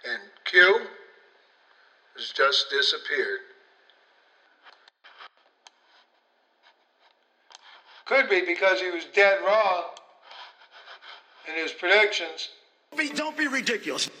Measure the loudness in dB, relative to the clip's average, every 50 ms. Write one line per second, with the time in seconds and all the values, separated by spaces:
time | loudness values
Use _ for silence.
0 | -10 -10 -10 -10 -10 -16 -20 -12 -8 2 6 8 8 8 6 2 0 -6 -14 -20
1 | -20 -20 -20 _ _ _ _ _ _ _ _ _ _ _ _ _ _ _ _ _
2 | _ _ _ -14 -14 -8 0 2 2 2 2 2 0 0 -2 0 0 0 -2 -4
3 | -6 -6 -4 -4 -4 -4 -6 -8 -12 -16 -20 _ _ _ _ _ _ _ _ _
4 | _ _ _ _ _ _ _ _ _ _ _ _ _ -20 -20 _ _ -20 _ _
5 | _ -20 -20 -20 -20 -20 _ _ _ _ _ _ _ -20 -20 _ _ _ _ _
6 | _ _ _ _ _ _ _ _ _ _ _ _ _ _ _ _ _ _ _ _
7 | _ _ _ _ _ _ _ _ _ _ -20 -20 _ -20 -20 -20 _ _ -20 -20
8 | -4 0 2 2 2 2 2 0 0 0 -2 0 2 2 2 2 -2 -4 -6 -8
9 | -10 -2 2 4 4 4 4 2 2 2 2 4 2 2 0 -2 -4 -8 -14 -18
10 | -20 _ _ _ -20 -20 -20 -20 -20 -20 -20 _ -20 _ -20 -20 -20 -20 -20 -20
11 | -20 -20 -20 -20 -20 _ _ -18 -14 -10 -8 -6 -6 -6 -6 -4 2 4 4 4
12 | 4 2 0 -4 -6 -8 -10 -12 -14 -14 -16 -20 _ _ _ _ _ _ -6 -4
13 | -4 -4 -4 -6 -6 -6 -4 -4 -4 -2 -2 -4 -2 -4 -4 -4 -4 -6 -6 -4
14 | -6 -6 -8 -14